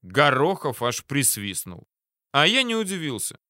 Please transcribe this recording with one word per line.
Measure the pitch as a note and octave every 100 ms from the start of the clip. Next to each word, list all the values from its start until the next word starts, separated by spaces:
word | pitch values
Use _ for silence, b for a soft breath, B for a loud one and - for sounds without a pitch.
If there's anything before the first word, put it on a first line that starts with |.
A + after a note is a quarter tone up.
Горохов | F#2 G2 D3 B2+ D#3 F#3+ D3 A#2+
аж | A#2+ A#2 -
присвистнул. | C#3 C3+ - G2+ F2+ - F2 - _ _ _ _
А | C#3 D#3+
я | B3
не | B3 A3+
удивился. | G3 F#3+ D#3 A2+ - -